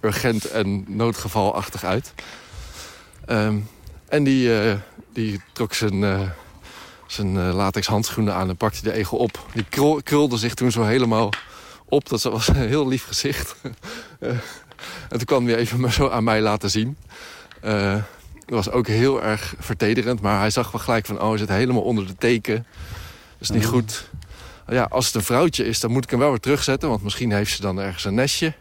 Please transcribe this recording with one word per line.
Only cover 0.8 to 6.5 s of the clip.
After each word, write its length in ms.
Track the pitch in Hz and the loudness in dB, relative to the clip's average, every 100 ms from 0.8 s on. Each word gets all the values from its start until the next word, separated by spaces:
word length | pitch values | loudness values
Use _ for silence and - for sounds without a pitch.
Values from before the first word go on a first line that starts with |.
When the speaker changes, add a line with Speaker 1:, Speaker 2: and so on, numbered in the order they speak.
| 95 | -4
Speaker 1:
noodgevalachtig 960 | 101 117 113 92 107 98 - 104 - | 0 0 0 -4 0 2 0 -4 -6
uit. 280 | 87 92 - - - - - - - - - - - - - | -2 -2 -2 -14 -18 -18 -18 -18 -16 -16 -18 -20 -20 -20 -2
Ehm, 320 | 117 107 107 104 - - - - | 0 2 0 -2 -12 -20 -20 -2
en 160 | 151 | 2
die, 360 | 139 131 123 113 | 4 4 4 4
eh, 140 | 107 101 95 - - | 4 0 -4 -20 -12
die 280 | - 110 98 - | -4 -4 -4 -8
trok 220 | - 113 | -6 -4
zijn, 300 | - 110 98 | 0 0 2
eh, 160 | 101 98 98 85 - | 2 0 -2 -6 -14